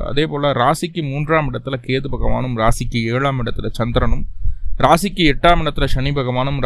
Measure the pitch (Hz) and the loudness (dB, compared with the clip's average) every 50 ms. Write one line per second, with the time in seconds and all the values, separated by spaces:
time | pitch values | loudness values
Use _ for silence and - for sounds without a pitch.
0 | - - - 139 156 156 147 143 143 143 131 123 120 143 160 - 180 170 165 165 | -4 -2 0 -2 -2 -2 -2 -2 -2 0 0 2 2 2 2 0 -4 -6 -6 -6
1 | 151 139 135 147 151 156 165 156 147 131 123 120 - 139 135 123 - - 127 139 | -6 -4 -4 -4 -2 0 0 0 0 0 -4 -6 -6 -6 -8 -6 -4 -4 -4 -2
2 | 135 120 123 113 - 131 131 113 127 127 120 113 110 120 120 - 123 120 - 117 | -2 -4 -2 0 0 0 0 0 -2 -4 -2 2 2 2 2 2 -2 -4 -2 -2
3 | 113 113 120 131 139 139 135 123 120 117 - - 104 113 - - 113 120 117 123 | -2 -2 -2 0 -2 -2 -2 -2 -4 -4 -4 -4 -4 -4 -4 -4 -4 -2 0 2
4 | 123 117 - - - - - - - - - - - - - - - 135 160 160 | 4 4 4 2 2 -2 -2 0 0 0 0 2 2 0 2 4 4 4 4 4
5 | 185 202 - - 170 147 131 - - 170 175 165 156 151 143 - 139 135 - 135 | 2 -2 0 2 2 2 2 4 4 4 4 4 2 -2 0 0 2 2 2 2
6 | 131 143 143 143 127 127 123 123 127 139 143 139 123 | 2 0 -2 -2 -2 -2 -2 -2 -2 -2 -2 0 2